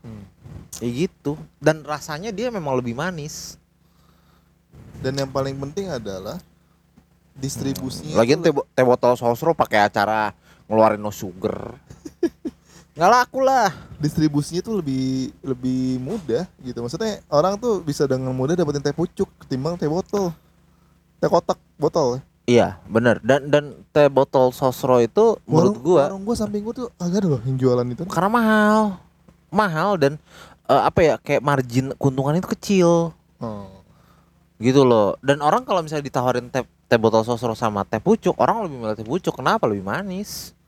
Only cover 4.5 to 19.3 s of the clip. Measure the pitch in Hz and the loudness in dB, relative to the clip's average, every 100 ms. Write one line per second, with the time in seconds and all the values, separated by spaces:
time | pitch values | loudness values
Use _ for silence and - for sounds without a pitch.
4.5 | _ _ - - - 131 139 135 135 135 | _ _ -20 -20 -8 -6 -4 -4 -4 -4
5.5 | 135 139 156 190 139 104 95 98 170 - | -6 -8 -8 -8 -8 -8 -10 -10 -12 -16
6.5 | _ _ _ _ _ _ _ _ - 135 | _ _ _ _ _ _ _ _ -12 -10
7.5 | 120 135 90 90 - - 127 117 127 165 | -6 -6 -6 -8 -10 -4 0 2 4 2
8.5 | 139 - - 127 123 123 123 120 120 160 | 0 -4 0 2 4 2 2 0 0 -2
9.5 | 160 120 110 104 110 101 110 107 - _ | 0 0 4 2 2 0 0 -2 -6 _
10.5 | _ _ 110 110 107 107 - 101 90 104 | _ _ 4 4 4 -4 -8 -12 -6 -6
11.5 | - 107 123 _ - - _ 339 _ - | -6 -10 -16 _ -20 -20 _ -6 _ -14
12.5 | - _ - _ - 170 247 247 254 262 | -14 _ -20 _ 0 4 4 2 0 2
13.5 | 269 202 - - - 151 156 151 147 147 | 2 0 -2 -18 -6 -4 0 0 0 -4
14.5 | 170 202 214 151 131 131 131 127 - 135 | -6 -4 -6 -4 -4 -2 -4 -6 -10 -10
15.5 | 123 127 127 127 127 127 226 160 117 180 | -6 -4 -2 -2 -4 -6 -8 -4 -4 -4
16.5 | _ 131 120 120 170 220 202 _ 147 175 | _ -14 -10 -8 -6 -6 -6 _ 0 2
17.5 | 202 240 196 165 143 143 131 131 127 131 | 0 -2 -2 -4 -2 -2 -2 -2 -4 -2
18.5 | 175 156 143 143 143 175 - 190 | -2 -2 -2 -4 -4 -6 -4 -8